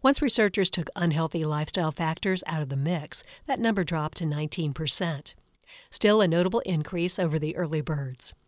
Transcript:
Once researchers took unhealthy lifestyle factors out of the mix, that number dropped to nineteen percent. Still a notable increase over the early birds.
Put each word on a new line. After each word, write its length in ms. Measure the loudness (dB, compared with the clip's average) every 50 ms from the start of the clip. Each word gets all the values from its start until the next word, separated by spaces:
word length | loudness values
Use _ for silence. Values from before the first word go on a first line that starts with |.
Once 220 | 4 4 2 4
researchers 480 | 2 0 2 4 2 2 4 2 2 2
took 200 | 2 0 -4 -6 -4
unhealthy 480 | -2 0 0 2 2 0 -2 -2 -2
lifestyle 480 | -2 -2 -2 -2 -4 -2 -2 -2 -2 -2
factors 540 | -2 -2 -2 -2 -2 -2 -2 -2 -2 -2 -2
out 160 | -4 -4 -4
of 60 | -4 -2
the 80 | -2
mix, 480 | -2 -2 -2 -2 -4 -4 -8 -10 -10 -10 -12 -20 -20 -6
that 120 | -4 -4 0
number 240 | 0 0 0 0
dropped 360 | -2 -2 -2 -2 -2 -4 -4 -2
to 80 | -2
nineteen 460 | -2 -2 -2 -4 -4 -4 -2 -2 -4
percent. 640 | -2 -2 2 2 2 2 2 -2 -4 -6 -8 -14 -18 _ _ _ _ _ _ _ -20 -20 -18 _
Still 300 | -6 2 4 6 6 8
a 80 | 6 6
notable 320 | 4 4 4 2 2 -2
increase 580 | 0 0 0 0 0 -2 -2 -2 -2 0 0 0
over 180 | 0 0 0
the 200 | 0 -2 -2 -2
early 240 | -4 -4 -2 -2 -4
birds. 520 | -2 -2 -4 -4 -4 -6 -8 -2 -2 -2 -2 _ _